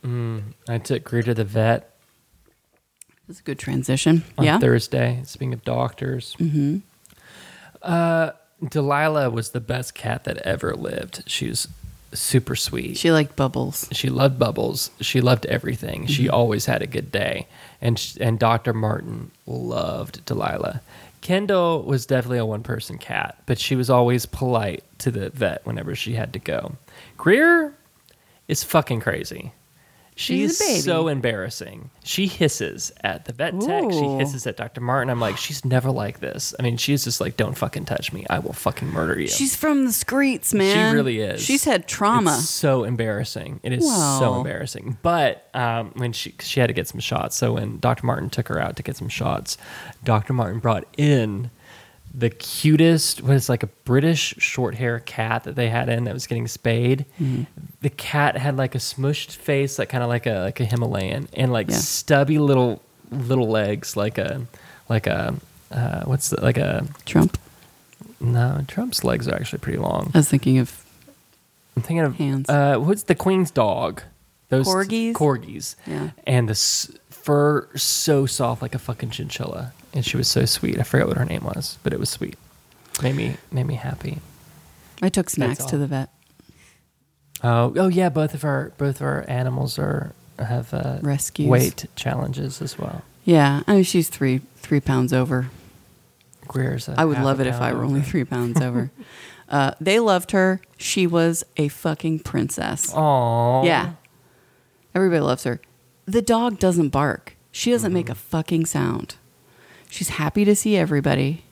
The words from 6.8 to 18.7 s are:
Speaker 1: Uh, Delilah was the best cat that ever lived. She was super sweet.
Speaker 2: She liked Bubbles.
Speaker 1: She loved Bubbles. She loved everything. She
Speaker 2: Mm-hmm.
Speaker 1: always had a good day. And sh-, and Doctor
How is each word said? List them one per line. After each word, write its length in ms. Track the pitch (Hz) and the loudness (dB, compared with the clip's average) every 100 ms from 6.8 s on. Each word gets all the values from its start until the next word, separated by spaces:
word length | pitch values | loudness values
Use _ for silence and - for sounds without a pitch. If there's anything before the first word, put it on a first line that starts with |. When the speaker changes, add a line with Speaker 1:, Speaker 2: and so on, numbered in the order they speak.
| - _ _ - - - - - - - | -6 _ _ -20 -20 -20 -20 -20 -20 -14
Speaker 1:
Uh, 500 | - 170 170 165 160 - _ _ 143 | -2 0 2 2 0 -4 _ _ -4
Delilah 600 | 156 139 143 156 151 135 | -2 2 2 2 2 0
was 200 | 117 113 | 0 -4
the 100 | 123 | -6
best 340 | 110 117 127 | -4 -4 -4
cat 300 | - - - | -8 -6 -4
that 120 | - - | -6 -6
ever 360 | - 95 - | -4 -2 -2
lived. 480 | - - - - - - | -4 -6 -6 -8 -12 -8
She 220 | - - | -6 -4
was 200 | 117 - - - - - | -4 -8 -12 -18 -18 -14
super 420 | - - 131 120 | -8 2 2 2
sweet. 440 | 127 - - - - | -4 -4 -4 -6 0
Speaker 2:
She 120 | 165 | 4
liked 240 | 160 147 | 4 2
Bubbles. 540 | - 135 139 131 139 - | 0 -2 0 -4 -6 -8
Speaker 1:
She 200 | - 131 | -4 -2
loved 280 | 127 139 131 | 2 2 4
Bubbles. 520 | 117 - 110 - - - | 0 0 -2 -2 -6 -6
She 220 | - 131 | -2 2
loved 240 | 123 123 - | 4 4 2
everything. 600 | 120 - 120 - - 123 | -2 -2 -6 -6 -6 -4
She 180 | 143 | 0
Speaker 2:
Mm-hmm. 100 | 127 | 2
Speaker 1:
always 320 | - 117 107 - | 4 2 0 0
had 160 | 117 | -2
a 40 | - | -2
good 240 | 110 - | -6 -4
day. 360 | - - - - - - - | -4 -2 -4 -8 -16 -20 -4
And 180 | 120 113 | -2 -2
sh-, 200 | - - | -4 -4
and 180 | 117 113 | -2 2
Doctor 360 | 113 117 - | 2 2 0